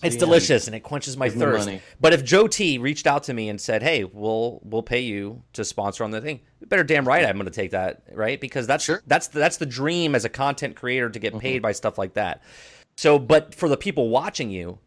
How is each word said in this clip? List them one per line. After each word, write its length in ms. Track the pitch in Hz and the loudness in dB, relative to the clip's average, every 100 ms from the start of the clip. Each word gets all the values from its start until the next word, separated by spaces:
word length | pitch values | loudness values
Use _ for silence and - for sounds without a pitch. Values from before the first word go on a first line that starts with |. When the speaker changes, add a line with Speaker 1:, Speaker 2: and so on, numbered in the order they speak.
Speaker 1:
It's 120 | 117 117 | -4 2
Speaker 2:
The 40 | |
Speaker 1:
delicious, 480 | 165 170 - 120 - | 6 6 6 2 2
Speaker 2:
end. 80 | 110 | -10
Speaker 1:
and 0 | |
it 80 | - | -8
quenches 300 | 143 139 131 | -8 -6 -4
my 100 | 127 | -2
Speaker 2:
Give 60 | 117 | 0
me 40 | |
Speaker 1:
thirst. 240 | 147 110 101 | 0 2 0
Speaker 2:
money. 160 | 95 - - | -6 -14 2
Speaker 1:
But 140 | 165 | 4
if 100 | 160 | 4
Joe 240 | 127 185 220 | 4 4 4
T 300 | - 180 131 | 2 0 0
reached 300 | 131 147 156 | -2 0 2
out 160 | 143 | 0
to 100 | - | 0
me 160 | 117 107 | -4 -4
and 100 | 104 | -6
said, 220 | - 110 | -2 0
"Hey, 220 | 139 147 | 2 0
we'll, 560 | 92 104 107 110 120 - | -2 -4 -2 0 -2 -6
we'll 200 | 104 113 | -6 -6
pay 160 | 110 120 | 0 -2
you 420 | 120 101 101 120 - | 0 -4 -6 -10 -16
to 120 | - 101 | -8 -6
sponsor 380 | - 101 - | -4 -4 -4
on 80 | 110 | -6
the 100 | 110 | -6
thing," 200 | 147 135 _ _ | -8 -10 _ _
you 80 | - | 0
better 160 | 196 | 0
damn 220 | 151 151 127 | 4 2 4
right 180 | 160 127 | 4 2
I'm 120 | 98 | 0
gonna 120 | 95 | -4
take 220 | 104 95 | -6 -4
that, 320 | 95 92 - - | -2 -2 -6 -14
right? 260 | - 110 139 | -4 -4 -4
Because 280 | 135 135 117 | -6 -6 -2
that's 160 | 151 | -2
Speaker 2:
Sure. 180 | - 180 - | 0 -4 0
Speaker 1:
that's, 200 | 151 - | 0 0
that's 280 | 151 151 - | 0 0 0
the 80 | 143 | -8
dream 480 | 120 147 175 160 131 | -2 -2 0 2 0
as 80 | 110 | 0
a 40 | |
content 460 | - 139 139 139 - | -2 -2 -2 -8 -8
creator, 340 | 123 127 120 | -4 -2 -2
to 100 | 110 | -4
get 180 | 107 107 | -6 -4
paid 160 | 131 131 | -4 -2
Speaker 2:
Mm-hmm. 40 | |
Speaker 1:
by 80 | 110 | -2
stuff 260 | 98 110 - | -2 -4 -4
like 160 | 95 | -6
that. 280 | 104 92 - - - - - _ - | -4 -4 -6 -14 -20 -20 -20 _ 0
So, 200 | 156 143 | 4 4
but 360 | 117 156 156 - | 6 2 2 -4
for 120 | 170 | 0
the 100 | 139 | 0
people 320 | 202 147 117 | 0 0 2
watching 400 | 120 190 - 110 | 2 0 -6 -6
you 260 | 95 85 92 | -6 -10 -14